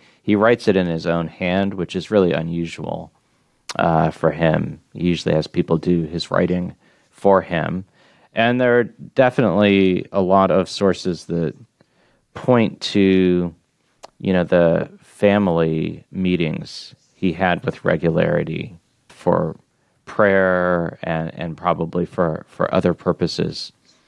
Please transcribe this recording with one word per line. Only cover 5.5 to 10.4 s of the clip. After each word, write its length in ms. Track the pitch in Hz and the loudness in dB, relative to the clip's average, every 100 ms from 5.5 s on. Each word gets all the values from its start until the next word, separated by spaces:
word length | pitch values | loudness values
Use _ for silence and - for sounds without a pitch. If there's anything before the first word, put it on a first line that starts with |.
| 87 82 80 | -4 -2 -2
do 260 | 90 87 | 0 0
his 260 | 80 85 - | -2 -8 -4
writing 460 | 90 87 90 87 - _ _ _ | 0 0 -2 -6 -12 _ _ _
for 300 | _ 101 95 | _ 2 2
him. 440 | 87 85 80 90 95 _ _ _ _ - | 2 -4 -4 -6 -10 _ _ _ _ -2
And 240 | 117 123 | 0 2
there 200 | 123 120 | 2 2
are 40 | |
definitely 1200 | 110 - - - 127 - 110 92 104 98 92 92 - | 0 -8 -4 2 2 4 2 4 4 4 4 0 -2
a 100 | 98 | -2
lot 300 | 90 98 | 2 4